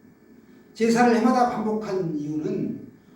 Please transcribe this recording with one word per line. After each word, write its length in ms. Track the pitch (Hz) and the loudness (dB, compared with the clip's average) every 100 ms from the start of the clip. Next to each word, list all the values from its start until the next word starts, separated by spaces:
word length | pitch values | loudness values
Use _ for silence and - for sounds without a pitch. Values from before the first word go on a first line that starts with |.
| - _ _ - - - - | -20 _ _ -20 -20 -20 -18
제사를 420 | - 226 233 240 220 | -2 2 4 4 4
해마다 360 | 247 247 240 | 4 4 2
반복한 640 | 214 214 214 202 185 165 151 | 0 -4 -4 -4 -4 -4 -6
이유는 680 | 147 151 - - - - - - _ | -6 -6 -4 -4 -6 -8 -14 -20 _